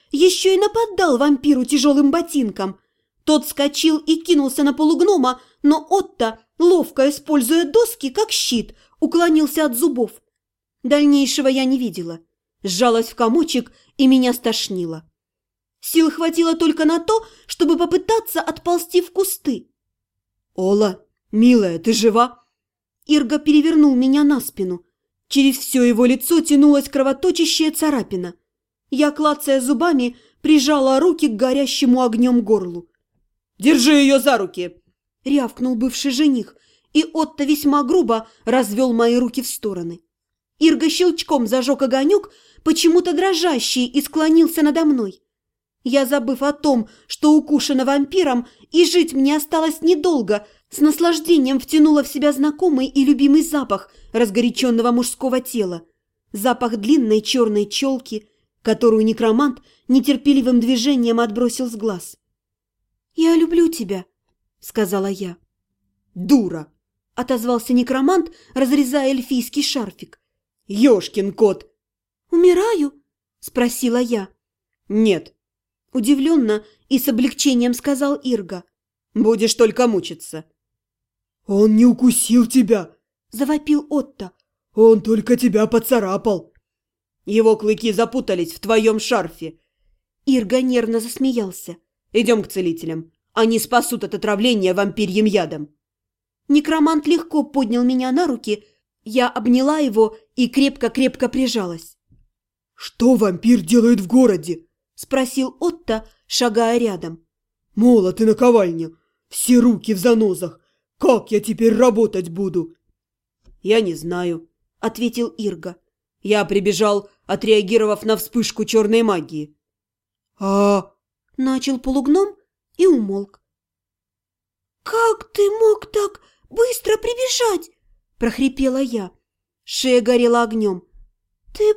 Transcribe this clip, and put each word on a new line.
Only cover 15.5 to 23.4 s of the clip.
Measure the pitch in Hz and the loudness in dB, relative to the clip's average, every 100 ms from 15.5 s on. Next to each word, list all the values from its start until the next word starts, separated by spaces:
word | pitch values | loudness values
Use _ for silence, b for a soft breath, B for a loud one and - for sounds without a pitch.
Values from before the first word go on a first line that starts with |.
| _ _ _ | _ _ _
Сил | - 330 320 | -2 2 2
хватило | 320 330 330 330 | 0 -2 0 0
только | 330 330 320 | 0 0 0
на | 311 330 | 0 0
то, | 330 440 453 B | 0 -2 -4 B
чтобы | B - 320 330 | B -2 0 0
попытаться | 339 359 381 453 - 330 | 0 -2 0 -2 -2 -6
отползти | 330 320 349 349 - 359 | -6 -6 -4 -4 -2 -2
в | 349 | -2
кусты. | 370 381 - - 226 - _ _ _ _ _ _ _ _ | -4 -4 -6 -6 -8 -10 _ _ _ _ _ _ _ _
"Ола, | - 185 202 208 185 _ _ _ | -6 0 2 0 -2 _ _ _
милая, | 214 240 240 185 165 | 4 6 6 2 -2
ты | 220 | -2
жива?" | 220 220 214 247 - _ _ _ _ _ _ | 2 2 2 0 -4 _ _ _ _ _ _
Ирга | - 302 240 | -2 0 0
перевернул | 294 | -2